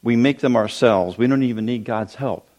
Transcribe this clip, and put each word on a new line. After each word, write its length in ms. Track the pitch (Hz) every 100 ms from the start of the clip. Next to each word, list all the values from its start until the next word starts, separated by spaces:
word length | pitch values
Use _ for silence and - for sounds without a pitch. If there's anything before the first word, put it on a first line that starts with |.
We 140 | 117 117
make 220 | 127 139
them 160 | 135
ourselves. 640 | 120 104 - 127 101 90 90
We 80 | 123
don't 160 | 135
even 240 | 127 113 110
need 180 | 120
God's 300 | 107 110 107
help 340 | - 135 92 _